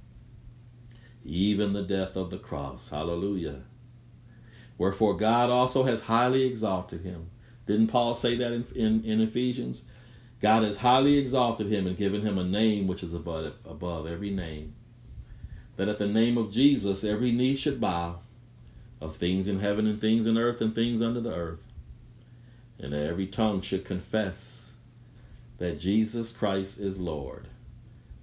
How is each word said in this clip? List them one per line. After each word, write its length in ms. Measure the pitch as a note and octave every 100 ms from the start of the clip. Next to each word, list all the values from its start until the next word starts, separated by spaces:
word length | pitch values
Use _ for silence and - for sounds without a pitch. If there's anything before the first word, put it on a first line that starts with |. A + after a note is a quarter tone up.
| - - - - - - - - - - - - -
even 480 | E2+ G#2 G2+ G2+
the 80 | G2+
death 340 | F#2 F#2+ F#2+ F#2+
of 140 | F2+
the 80 | F#2
cross. 520 | - D2 C#2 C2 -
Hallelujah. 720 | D2+ E2 E2+ G2 F#2+ D#2 C2+ B1+ - - - - - - - - - - -
Wherefore 400 | F#2 G2 G#2+ F2+
God 320 | G#2+ A#2+ B2
also 360 | B2 B2+ C3+ C3
has 180 | A2
highly 400 | - A#2 B2 C3
exalted 580 | C3 A2+ G#2+ F#2 - E2+
him. 300 | F2+ F2 E2+ - - - -
Didn't 220 | G#2 A2+
Paul 260 | B2 A#2+
say 240 | A#2 A#2+ A#2+
that 140 | A#2+
in, 140 | A#2+ A#2 B2+
in, 280 | A2 A2
in 180 | A2 A2
Ephesians? 640 | A2 B2 B2+ A#2+ B2 B2 - - - - - -
God 220 | G#2+ A2+
has 160 | G#2 G2+
highly 400 | B2 C3 C#3+ C#3+
exalted 480 | B2+ B2+ A#2+ A2+ G2+
him 220 | G2+ F#2
and 100 | F2+
given 240 | G2 G#2
him 160 | G#2+ F#2+
a 60 |
name 420 | F2+ G2+ A2 G#2 F#2+
which 160 | E2+
is 140 | E2+ E2+
above, 380 | E2 D#2+ D#2 - D#2+
above 400 | D2+ F2+ E2 D#2+
every 240 | E2+ G2+
name, 460 | F#2+ E2 D2+ D2+ - - - - - - - - - - -
that 120 | G2+
at 80 | G#2+
the 100 | G2+
name 300 | G#2+ A#2 A#2+
of 140 | G#2
Jesus 520 | G#2+ C#3+ B2 G2 F#2+
every 280 | G#2 A2 B2
knee 240 | A#2+ C3 C3+
should 260 | D3+ B2+
bow, 380 | G#2 E2+ E2+ F2 - - - - - - - -
of 140 | D#2 -
things 320 | F2 F#2+ F#2+
in 120 | G2
heaven 280 | G2+ G#2 G#2+
and 120 | G#2+
things 280 | A2 A2+ A2
in 100 | A2+
earth 240 | A#2+ A#2
and 140 | A2 A2+
things 260 | A#2+ A2+
under 200 | A2+ A#2+
the 120 | A2+
earth, 260 | E2+ E2 E2 - - - - - - - - - - - -
and 140 | C2+
every 320 | D2 D2+ F2 F#2+
tongue 360 | - A2 G2
should 220 | - F#2+
confess 920 | - F#2 - A2 G2 - - - - - - - - - - - - -
that 220 | F2+ D2+
Jesus 540 | F#2 A2 A2 A#2 A2+
Christ 460 | - G#2 G2 F#2+ -
is 200 | G2+ F#2+
Lord, 480 | F2 D2+ C2 A#1+ - - - - - - - -